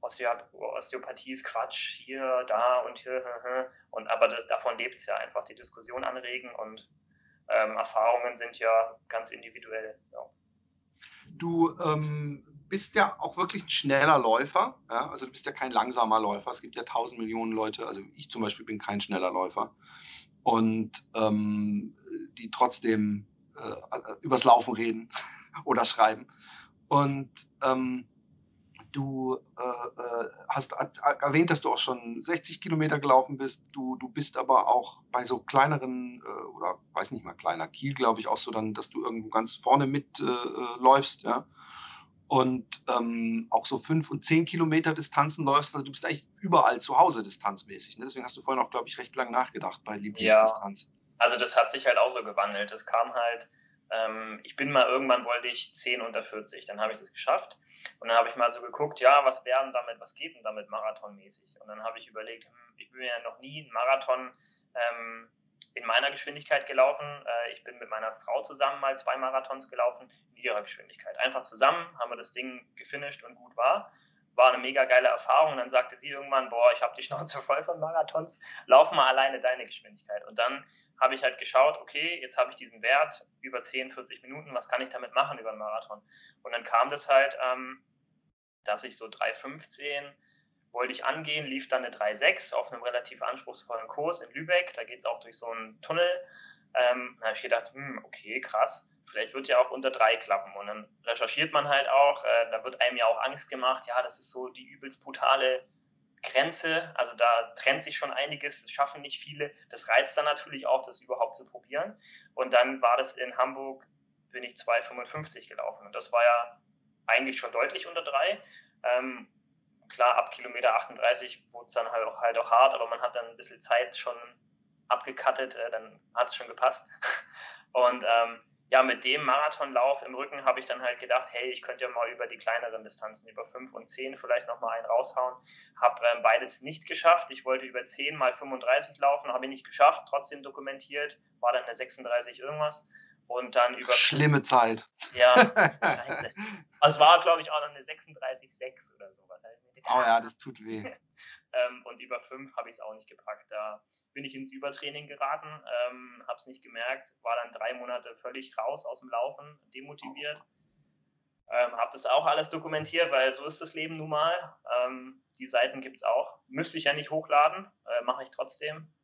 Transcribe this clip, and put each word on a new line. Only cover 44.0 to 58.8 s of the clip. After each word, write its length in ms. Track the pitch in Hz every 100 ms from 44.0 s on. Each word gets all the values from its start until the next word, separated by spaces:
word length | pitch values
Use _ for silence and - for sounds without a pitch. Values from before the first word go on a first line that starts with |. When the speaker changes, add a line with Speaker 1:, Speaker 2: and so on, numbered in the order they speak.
| 151
Speaker 2:
und 140 | 147
zehn 200 | - 160 165
Kilometer 480 | 170 160 156 165
Distanzen 500 | 156 151 - 147 151
läufst. 300 | 143 143 147
Also 100 | 147
du 80 | 135
bist 140 | 139 -
eigentlich 220 | 147 - _
überall 400 | 190 170 113 123
zu 180 | - 131
Hause 240 | 175 123
distanzmäßig, 760 | 101 - 104 98 - - - -
ne? 80 | 131
Deswegen 180 | 131
hast 120 | 127 -
du 60 |
vorhin 200 | - 131
auch, 60 | 123
glaub 160 | 123 117
ich, 100 | -
recht 180 | 117 135
lang 140 | 123
nachgedacht 500 | 123 127 - 95 -
bei 120 | - 104
Speaker 1:
Ja. 60 |
Speaker 2:
Lieblingsdistanz. 880 | 104 107 110 110 110 110 101 101 - _ _ _
Speaker 1:
Also 180 | 120 120
das 180 | 120 -
hat 140 | 113
sich 160 | 135 131
halt 120 | 117
auch 120 | 120
so 140 | 127
gewandelt. 480 | 107 98 101 101 104
Es 140 | 110 -
kam 280 | 113 120
halt, 360 | 127 117 117 - _ _ _ _
ähm, 480 | 113 113 110 110 104
ich 120 | - -
bin 160 | 139
mal 140 | 143 120
irgendwann 380 | 131 135 127
wollte 240 | 117 120 120
ich 260 | 120 - -
zehn 240 | 123 120
unter 220 | 113 113
vierzig, 420 | 110 107 104 - -
dann 140 | 104
hab 100 | 110
ich 80 | 110
das 120 | 104
geschafft. 460 | - - 156 - - _ _ - _
Und 80 | 113
dann 100 | 117
hab 100 | 117
ich 80 | 131
mal 140 | 120
so 120 | 120
geguckt, 380 | 120 -